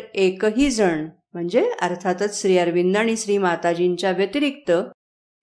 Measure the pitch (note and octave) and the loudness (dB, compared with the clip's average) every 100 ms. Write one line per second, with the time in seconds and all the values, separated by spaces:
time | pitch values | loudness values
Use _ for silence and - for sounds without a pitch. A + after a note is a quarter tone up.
0 | - G3 F#3+ F#3+ G#3+ G#3+ C#4+ A3 F#3+ D#3+ | -4 0 0 2 -2 0 0 2 0 0
1 | D#3 - _ F3 F3 A3 A#4 - F3+ F3+ | -6 -12 _ -8 -2 0 0 -2 -6 -4
2 | F#3+ F#3 G3+ - G3 F3+ F3 F3 F3+ G#3 | -4 -2 -4 -2 2 2 2 2 2 2
3 | A3+ A3+ G3 G3+ F#3 E3+ F3 E3+ F3+ F3 | 0 -2 -2 0 0 0 0 2 0 0
4 | G3 F3+ G3 C#4+ C#4+ C#4+ - F3 - - | -2 0 0 0 -2 -2 0 0 0 -12
5 | _ _ _ _ | _ _ _ _